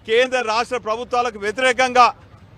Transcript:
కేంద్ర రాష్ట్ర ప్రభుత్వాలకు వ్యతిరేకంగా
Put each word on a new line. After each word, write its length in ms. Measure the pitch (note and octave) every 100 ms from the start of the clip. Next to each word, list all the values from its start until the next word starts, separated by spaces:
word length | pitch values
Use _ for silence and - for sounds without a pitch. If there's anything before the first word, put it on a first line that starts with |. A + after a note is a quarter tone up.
| -
కేంద్ర 320 | A3+ B3+ B3+ A3
రాష్ట్ర 260 | A3 A#3 B3 G3
ప్రభుత్వాలకు 500 | A3+ A#3+ A#3+ B3 G#3+ G3+
వ్యతిరేకంగా 640 | G#3+ C4 A#3+ B3+ B3 A#3 - - - -